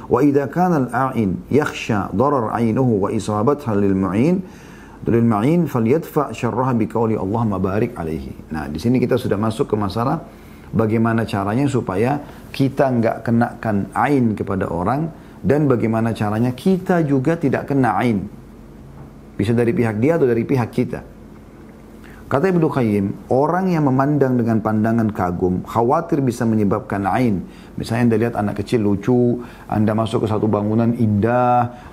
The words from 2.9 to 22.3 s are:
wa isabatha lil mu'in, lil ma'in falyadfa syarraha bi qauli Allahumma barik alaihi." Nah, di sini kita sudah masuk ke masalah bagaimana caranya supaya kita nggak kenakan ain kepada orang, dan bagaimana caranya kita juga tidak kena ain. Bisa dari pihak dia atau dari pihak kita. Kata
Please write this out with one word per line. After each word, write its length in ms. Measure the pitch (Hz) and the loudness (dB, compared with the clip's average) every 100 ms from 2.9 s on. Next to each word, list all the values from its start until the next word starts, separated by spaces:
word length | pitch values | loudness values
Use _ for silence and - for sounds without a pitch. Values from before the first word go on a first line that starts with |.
| 107 98 | 2 0
wa 20 | |
isabatha 640 | 107 98 104 117 143 123 | -2 -2 0 0 0 0
lil 240 | 101 101 95 | 0 2 2
mu'in, 480 | 95 98 147 180 - - - - - - - | 0 2 2 0 -4 -16 -20 -20 -20 -8 0
lil 160 | 117 | 2
ma'in 400 | 117 107 120 175 | 2 2 2 2
falyadfa 680 | 170 123 113 156 - 156 139 107 | 0 0 2 0 0 -4 -4 -4
syarraha 400 | 120 107 131 117 | -4 -2 0 0
bi 80 | |
qauli 320 | 107 113 113 110 | 0 0 0 0
Allahumma 400 | 95 110 107 95 | -2 -2 -2 0
barik 400 | 95 101 117 85 | -2 0 -2 -4
alaihi." 380 | 82 78 67 - - | -6 -6 -8 -14 -10
Nah, 160 | 78 71 | -10 -8
di 140 | 76 | -4
sini 180 | 117 127 | 0 2
kita 140 | 120 | 2
sudah 260 | 127 - 101 | 0 0 -2
masuk 300 | 113 104 104 | -2 -2 -2
ke 60 | 107 | 0
masalah 420 | 101 101 123 160 - - - - - | -2 -2 -2 -2 -8 -20 -20 -20 -6
bagaimana 500 | - 110 113 113 113 | 0 2 2 2 2
caranya 400 | 107 104 101 113 139 | 0 -2 -2 0 0
supaya 500 | 120 - 92 120 143 - - - | 0 -2 0 0 -2 -6 -18 -16
kita 400 | - 135 135 135 | -2 -2 2 2
nggak 240 | 123 113 - | 4 2 0
kenakan 640 | - 117 117 - 113 101 - | 0 2 0 -2 -2 -2 -2
ain 400 | 92 123 143 117 | 0 2 4 2
kepada 320 | 101 - 95 95 | 0 -2 -2 -2
orang, 420 | 85 92 135 160 - - - | -2 0 0 -4 -8 -20 -6
dan 320 | - 143 151 | 0 2 4
bagaimana 400 | 120 113 113 117 | 2 2 0 0
caranya 400 | 107 107 107 123 | 0 -2 0 -2
kita 560 | 123 190 185 185 175 151 | 0 0 0 2 0 2
juga 320 | 139 131 165 | 2 2 0
tidak 320 | 139 117 - | 0 -2 0
kena 240 | 139 123 | 0 2
ain. 320 | 98 120 104 85 - - - - - - - - - - - | 2 2 0 -4 -14 -20 -20 -20 -20 -20 -20 -20 -20 -20 -4
Bisa 160 | 107 | 0
dari 160 | 117 120 | 2 2
pihak 320 | 120 117 107 | 2 0 2
dia 160 | 131 165 | 2 4
atau 80 | 135 | 2
dari 160 | 117 | 2
pihak 240 | 117 135 117 | 2 0 0
kita. 340 | - 123 73 - - - - - - - - - - - - | -2 -4 -4 -12 -20 -20 -20 -20 -20 -20 -20 -20 -20 -20 -20
Kata 160 | - | -4